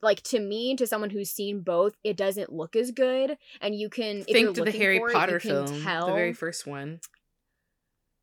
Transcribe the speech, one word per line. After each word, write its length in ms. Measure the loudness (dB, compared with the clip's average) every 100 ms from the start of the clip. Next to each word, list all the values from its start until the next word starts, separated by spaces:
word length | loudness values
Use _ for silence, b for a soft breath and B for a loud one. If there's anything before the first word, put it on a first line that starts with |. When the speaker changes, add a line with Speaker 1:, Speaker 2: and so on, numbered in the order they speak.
Speaker 1:
like, 200 | 2 2
to 160 | 0 -2
me, 360 | -2 -2 -2 0
to 100 | 0
someone 240 | 0 -2
who's 180 | -4 -6
seen 300 | -4 -4 -4
both, 360 | 0 2 2 0
it 140 | -4 0
doesn't 340 | -2 -2 -6
look 220 | -6 -2 0
as 140 | 0
good, 480 | 0 2 2 0 -4 B B
and 140 | -6 -4
you 140 | -6
can, 300 | -4 -4 -6
if 40 | 2
Speaker 2:
Think 120 | 4
Speaker 1:
you're 140 | 6
Speaker 2:
to 80 | 2
the 40 | 0
Speaker 1:
looking 160 | 2
Speaker 2:
Harry 160 | 4 4
Speaker 1:
for 140 | 4
Speaker 2:
Potter 260 | 2 2 0
Speaker 1:
it, 60 | 0
you 60 |
can 160 | -2 -2
Speaker 2:
film, 160 | -4
Speaker 1:
tell. 240 | -4 -2 0
Speaker 2:
the 60 |
very 200 | 0 0
first 320 | -2 -6 -8 -10
one. 360 | -10 -10 -12 -16 _ _ _ _ _ _ _ _ _ _ _